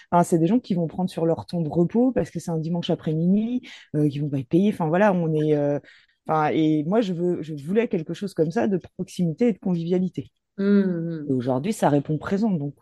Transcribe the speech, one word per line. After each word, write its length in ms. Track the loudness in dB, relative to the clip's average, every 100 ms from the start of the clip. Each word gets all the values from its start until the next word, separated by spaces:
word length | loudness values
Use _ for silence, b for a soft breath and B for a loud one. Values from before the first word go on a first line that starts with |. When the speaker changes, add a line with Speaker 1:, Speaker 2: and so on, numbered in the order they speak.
| 0
Speaker 1:
Enfin, 120 | 2
c'est 160 | 4 2
des 80 | 2
gens 140 | 2
qui 140 | 0
vont 120 | -2 -2
prendre 240 | -4 -6
sur 160 | -2 -2
leur 200 | -2 -4
temps 140 | -6
de 80 | -2
repos 440 | 0 2 2 2
parce 180 | 0 -4
que 80 | -6
c'est 100 | -6
un 80 | -4
dimanche 320 | -2 -4 -2
après-midi, 720 | -2 -2 0 2 2 0 -4 B B B
euh, 140 | 0 0
qui 100 | 0
vont 100 | -4
pas 100 | -4
être 100 | 0
payés. 220 | 2 2
Enfin, 160 | 2 0
voilà, 240 | 2 4
on 200 | 2 0
est, 200 | 2 2 2
euh, 220 | 2 -2 b b b _ -2
enfin, 220 | 0 2
et 320 | 2 2 2
moi, 160 | 2 0
je 120 | 0
veux, 300 | -2 -2 -2
je 120 | -6 -10
voulais 240 | -2 -2 0
quelque 260 | -2 -4
chose 200 | -8 -6
comme 160 | -2 0
ça 180 | 0 0
de 100 | -2 -4 -10
proximité 520 | -8 -2 -2 2 0
et 40 |
de 60 | 0
convivialité. 720 | -2 -2 0 0 -2 -4 -12 _ _ -2
Speaker 2:
Mmh. 680 | 2 4 2 -2 -4 -6 -2
Speaker 1:
Et 40 |
aujourd'hui, 420 | -2 0 0 -2
ça 160 | 0 2
répond 260 | 2 0 -4
présent. 340 | -2 -2 0
Donc, 260 | -2 -4 -6